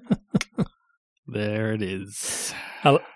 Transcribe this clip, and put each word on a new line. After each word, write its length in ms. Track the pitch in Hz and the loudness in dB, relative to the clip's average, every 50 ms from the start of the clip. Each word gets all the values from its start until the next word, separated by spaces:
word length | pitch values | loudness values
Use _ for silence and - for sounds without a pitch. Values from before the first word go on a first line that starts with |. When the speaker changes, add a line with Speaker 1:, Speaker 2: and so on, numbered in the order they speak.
| - - 214 - _ _ - - - - - - - - _ _ _ _ _ _ _ _ _ _ - | 0 -2 -2 -2 _ _ -2 -2 -2 -2 -4 -4 -4 -4 _ _ _ _ _ _ _ _ _ _ -14
Speaker 1:
There 440 | 139 120 104 107 107 104 107 110 110 | -8 -4 -4 -2 -2 0 0 0 0
it 100 | 110 107 | 0 -2
is. 720 | 104 92 95 95 95 98 101 - - - - - - - - - - - - - - | -2 -4 -4 -6 -8 -10 -10 -8 -6 -6 -6 -4 -6 -6 -8 -10 -12 -14 -4 4 6
Speaker 2:
I, 160 | 147 139 - - - - | 6 6 6 4 -2 -4